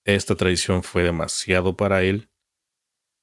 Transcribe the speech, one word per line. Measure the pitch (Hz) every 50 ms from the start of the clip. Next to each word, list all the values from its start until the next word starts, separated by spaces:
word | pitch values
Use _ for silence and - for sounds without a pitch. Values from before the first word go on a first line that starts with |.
| _
esta | 101 101 98 - - 104
traición | - 92 92 90 85 - - 95 90
fue | 90 - - 92
demasiado | 87 87 85 80 80 - - - - - 92 92 90 95 90
para | - 104 98 98 92
él, | 92 95 98 107 113 _ _ _ _ _ _ _ _ _ _ _ _ _ _ _ _ _ _ _